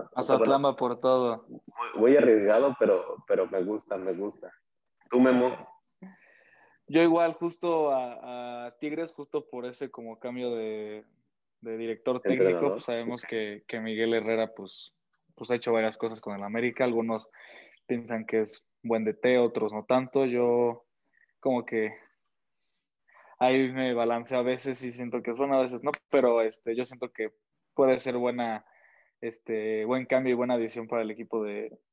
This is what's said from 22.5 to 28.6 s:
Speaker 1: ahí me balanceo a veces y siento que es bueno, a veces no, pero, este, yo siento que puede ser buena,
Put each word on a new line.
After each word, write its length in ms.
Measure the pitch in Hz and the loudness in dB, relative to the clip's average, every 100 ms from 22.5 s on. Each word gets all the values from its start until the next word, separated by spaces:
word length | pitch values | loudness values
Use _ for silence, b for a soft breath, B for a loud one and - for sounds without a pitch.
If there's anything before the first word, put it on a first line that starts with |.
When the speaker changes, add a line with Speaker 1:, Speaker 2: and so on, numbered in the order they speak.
| _ _ _ _ _ _ b b b | _ _ _ _ _ _ b b b
Speaker 1:
ahí 320 | 127 131 131 | 2 4 2
me 220 | 131 127 | -2 -2
balanceo 440 | 117 117 117 120 127 | 0 0 -2 -2 -2
a 40 | |
veces 400 | 123 127 139 123 | 0 -2 -4 -8
y 100 | 127 | -8
siento 300 | 120 123 120 | -10 -6 -6
que 80 | 120 | -4
es 80 | 120 | -4
bueno, 180 | 139 135 | 0 2
a 60 | |
veces 200 | 127 123 | 0 -4
no, 80 | 143 147 _ | -6 -8 _
pero, 320 | 143 123 117 | 2 4 4
este, 320 | 110 - 117 117 | 2 -2 -6 -4
yo 80 | |
siento 280 | 123 123 123 | -6 -8 -12
que 200 | - 110 _ _ _ _ | -8 -10 _ _ _ _
puede 260 | - 131 127 | 2 4 2
ser 160 | 131 123 | 0 -2
buena, 480 | 123 123 117 107 | -2 -2 -4 -6